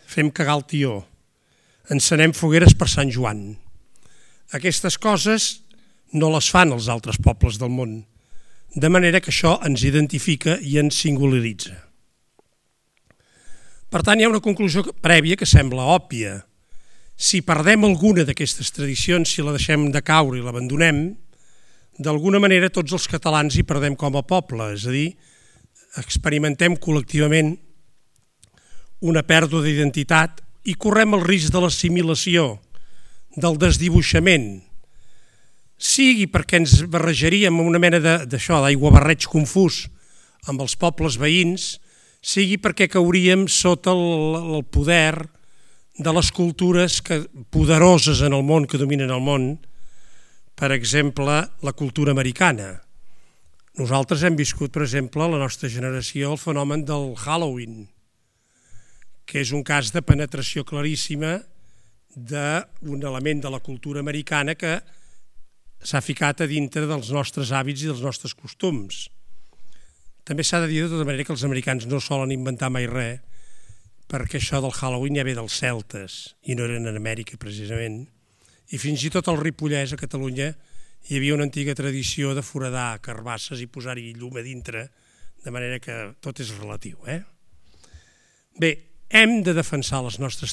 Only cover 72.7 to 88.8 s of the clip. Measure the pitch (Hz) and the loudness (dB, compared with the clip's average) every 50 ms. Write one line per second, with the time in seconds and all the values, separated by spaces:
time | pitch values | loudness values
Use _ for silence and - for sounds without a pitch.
72.7 | 127 127 123 120 120 127 120 117 120 120 - - - - - - - - - - | -4 -4 -4 -4 -4 -6 -6 -6 -8 -10 -12 -12 -12 -12 -12 -12 -12 -12 -14 -14
73.7 | - - - - - - - - - 131 - - - 135 - - - 139 131 131 | -18 -20 -20 -20 -20 -20 -14 -10 -8 -8 -6 -6 -6 -6 -6 -4 -4 -4 -4 -4
74.7 | - - - 131 127 123 131 143 147 143 131 135 127 117 113 104 - - - 123 | -6 -6 -6 -4 -4 -4 -4 -2 -2 -2 -2 -4 -4 -6 -6 -8 -6 -4 -4 -4
75.7 | 123 113 104 - - 107 98 92 - - - - - _ _ - 127 120 120 117 | -4 -6 -8 -12 -14 -14 -14 -14 -16 -16 -18 -20 -20 _ _ -8 -6 -4 -4 -4
76.7 | 120 117 117 113 107 107 107 110 110 113 110 - - - - 104 101 104 107 101 | -6 -6 -8 -8 -8 -8 -6 -6 -6 -8 -10 -12 -16 -16 -14 -14 -12 -12 -10 -8
77.7 | 113 113 117 113 107 110 131 - _ _ _ _ _ _ _ _ _ _ _ _ | -8 -6 -6 -8 -10 -12 -14 -16 _ _ _ _ _ _ _ _ _ _ _ _
78.7 | - 123 - 147 151 131 127 156 - 190 165 - 170 147 147 160 147 - 151 151 | -10 -8 -6 -4 -4 -4 -4 -4 -4 -4 -2 -2 -2 -2 -2 -4 -6 -6 -4 -4
79.7 | 147 143 139 131 143 135 - - - 135 135 131 127 131 139 151 156 - - _ | -4 -4 -4 -6 -8 -10 -10 -8 -8 -6 -6 -6 -6 -6 -6 -8 -8 -12 -16 _
80.7 | - - - - - - - - 143 139 135 139 151 147 147 143 - 143 143 143 | -14 -14 -14 -14 -16 -18 -12 -8 -6 -4 -2 -2 -2 -2 -2 -4 -6 -6 -6 -6
81.7 | 139 - 139 139 135 135 127 - - - 139 139 135 139 135 - - 143 131 127 | -6 -6 -6 -6 -6 -6 -6 -6 -6 -4 -4 -4 -4 -6 -8 -10 -10 -10 -8 -8
82.7 | 123 127 123 120 113 104 - - 117 107 110 120 117 113 - - 143 123 120 120 | -6 -6 -6 -6 -8 -10 -12 -14 -14 -12 -12 -10 -10 -10 -12 -12 -14 -14 -14 -14
83.7 | - 139 120 131 127 123 117 117 117 117 123 123 131 123 113 127 135 123 120 - | -16 -14 -14 -12 -12 -12 -14 -14 -16 -16 -16 -14 -14 -14 -14 -14 -14 -16 -14 -14
84.7 | - 113 117 139 _ _ _ _ _ _ - - - - - - 117 123 123 120 | -12 -12 -14 -14 _ _ _ _ _ _ -16 -16 -16 -16 -14 -12 -10 -10 -8 -8
85.7 | 127 123 - - 117 117 110 101 123 - - 143 123 - 135 110 110 101 107 107 | -10 -10 -12 -12 -14 -14 -14 -14 -16 -16 -14 -14 -12 -12 -12 -14 -14 -14 -12 -12
86.7 | 104 101 - 107 - - - - 143 170 202 - - _ _ - - - - - | -12 -12 -12 -12 -14 -14 -12 -12 -10 -10 -12 -14 -20 _ _ -20 -20 -20 -20 -20
87.7 | - - - _ - - _ _ _ _ _ _ _ _ _ _ _ - 160 160 | -20 -20 -20 _ -20 -20 _ _ _ _ _ _ _ _ _ _ _ -2 -2 -2
88.7 | 151 - | -2 -2